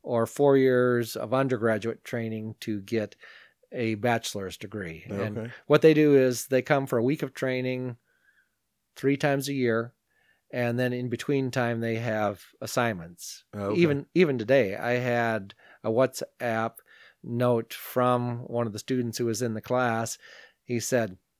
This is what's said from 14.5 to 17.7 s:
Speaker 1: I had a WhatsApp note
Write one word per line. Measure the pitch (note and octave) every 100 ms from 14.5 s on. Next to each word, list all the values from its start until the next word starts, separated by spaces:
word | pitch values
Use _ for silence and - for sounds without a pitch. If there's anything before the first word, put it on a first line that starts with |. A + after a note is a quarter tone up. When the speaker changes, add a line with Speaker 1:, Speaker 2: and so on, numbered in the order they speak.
| C3+ G2+ G2+
Speaker 1:
I | A#2+
had | B2 B2 A#2+ A#2 A2 G2 - - -
a | A2+
WhatsApp | A2+ B2+ - - - B2 A2+ A2+ - - - - _ A#2+
note | A#2+ B2 A#2 A#2